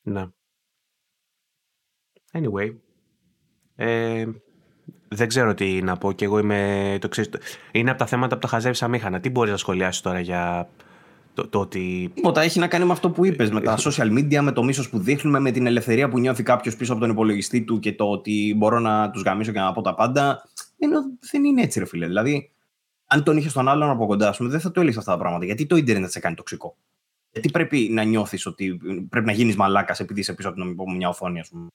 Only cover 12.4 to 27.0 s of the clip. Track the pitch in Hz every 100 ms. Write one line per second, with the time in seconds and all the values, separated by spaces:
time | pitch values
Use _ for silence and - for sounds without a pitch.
12.4 | 165 170 175 175 180 175 175 165 190 143
13.4 | 107 107 113 110 151 143 110 117 147 147
14.4 | 143 127 123 139 127 110 95 143 151 143
15.4 | 139 120 123 120 120 117 139 123 127 120
16.4 | 110 123 123 110 123 113 117 110 110 101
17.4 | - 123 113 113 107 95 104 98 - 104
18.4 | 104 107 107 120 113 107 107 98 95 98
19.4 | 110 104 95 92 98 90 117 135 139 -
20.4 | - - - _ 294 311 269 247 - 294
21.4 | 285 262 - 113 90 85 85 95 123 143
22.4 | 143 _ _ _ _ _ _ 143 147 156
23.4 | 151 143 127 147 147 123 107 101 104 101
24.4 | 120 151 175 175 165 113 101 87 90 87
25.4 | 90 110 147 170 135 104 90 87 87 82
26.4 | - - 80 - _ _